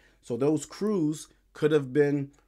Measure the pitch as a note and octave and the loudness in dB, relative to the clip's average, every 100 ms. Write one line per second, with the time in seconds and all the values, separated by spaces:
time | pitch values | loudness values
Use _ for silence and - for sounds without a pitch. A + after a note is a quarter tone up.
0 | _ _ - A#2 C#3 D3+ - - G#3 G3+ | _ _ -8 -2 0 0 -4 -6 -2 0
1 | D3+ D#3 - _ _ - D3+ D3+ C3+ C3+ | 0 -4 -10 _ _ -2 0 2 2 2
2 | C#3+ C#3+ C#3 _ | 2 0 -4 _